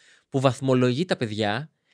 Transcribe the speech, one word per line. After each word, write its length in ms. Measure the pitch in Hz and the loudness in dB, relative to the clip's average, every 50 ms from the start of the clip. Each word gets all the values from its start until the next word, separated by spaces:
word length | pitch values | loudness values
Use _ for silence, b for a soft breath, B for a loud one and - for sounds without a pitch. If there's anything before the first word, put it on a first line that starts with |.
| b b b b b b | b b b b b b
που 100 | - 135 | -2 2
βαθμολογεί 680 | 131 135 123 - 135 131 131 127 127 127 123 139 185 | 2 2 2 0 0 2 2 4 4 2 2 0 -2
τα 120 | 185 190 | -4 -4
παιδιά 540 | - 127 104 104 104 107 101 104 127 156 - _ _ _ _ | -4 -4 -4 -4 -2 -2 -2 -2 -4 -6 -12 _ _ _ _